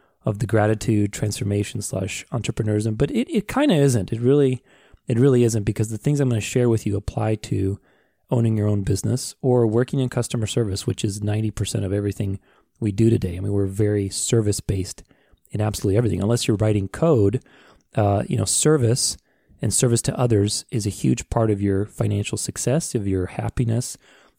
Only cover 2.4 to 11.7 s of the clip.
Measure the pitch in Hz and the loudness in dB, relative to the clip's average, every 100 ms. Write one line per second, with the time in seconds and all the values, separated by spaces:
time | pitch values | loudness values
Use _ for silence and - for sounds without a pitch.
2.4 | 107 - 110 107 110 110 143 262 262 262 | -4 -4 0 0 0 0 0 0 -2 -2
3.4 | - 262 - 160 139 117 92 113 123 147 | -2 0 2 4 4 2 -2 0 2 4
4.4 | 135 127 _ _ _ _ - 117 139 123 | 4 0 _ _ _ _ -2 2 4 6
5.4 | 117 110 104 104 110 110 143 143 131 110 | 4 2 -2 -2 -2 -2 0 2 2 0
6.4 | - 127 123 110 107 101 - - 110 107 | 0 0 2 2 0 -4 -4 -4 -2 -2
7.4 | - 104 98 101 _ _ _ _ - 123 | -4 -2 -2 -4 _ _ _ _ -4 0
8.4 | 113 110 104 104 101 101 110 120 - - | 2 2 0 0 0 -2 -2 -4 -6 -4
9.4 | 131 123 113 113 127 143 127 123 - 120 | 2 2 4 2 0 -2 -2 -4 -4 -4
10.4 | 107 127 107 95 - - 107 101 101 107 | -2 -2 -2 -2 -4 -4 -4 -4 -2 -2
11.4 | 107 - 104 | -2 -4 -4